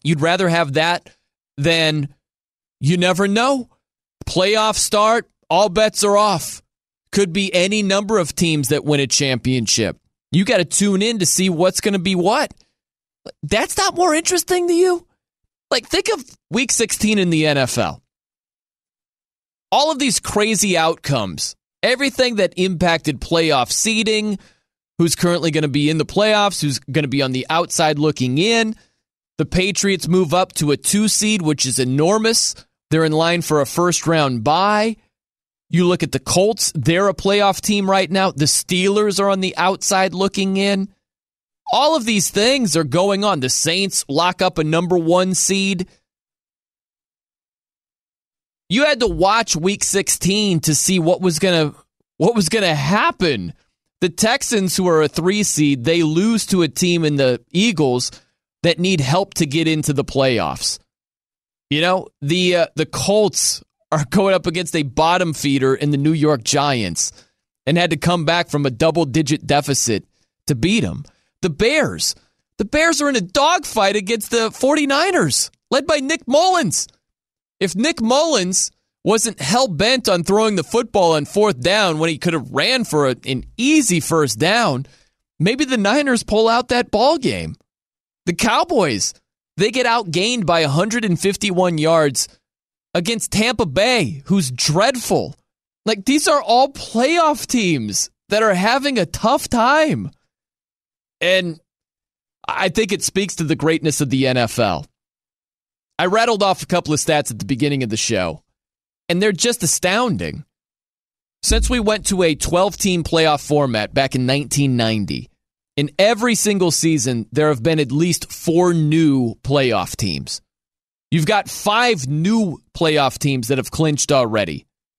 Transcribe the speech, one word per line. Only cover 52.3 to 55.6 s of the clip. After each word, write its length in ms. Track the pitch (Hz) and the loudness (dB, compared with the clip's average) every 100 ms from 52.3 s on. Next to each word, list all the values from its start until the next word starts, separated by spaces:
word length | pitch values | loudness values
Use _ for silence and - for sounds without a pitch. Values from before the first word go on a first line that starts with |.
| 226 | 2
was 140 | 170 | 0
gonna 260 | 226 185 151 | 0 0 0
happen. 800 | 139 208 330 330 180 117 87 - _ _ _ _ | 0 0 0 0 -2 -2 -6 -12 _ _ _ _
The 80 | 175 | -4
Texans, 640 | 165 220 269 - 220 185 - | 0 0 0 0 -2 0 0
who 120 | 180 | 2
are 140 | 160 | 2
a 60 | 151 | 2
three 360 | - 170 208 | 0 0 0
seed, 400 | 202 - | 0 2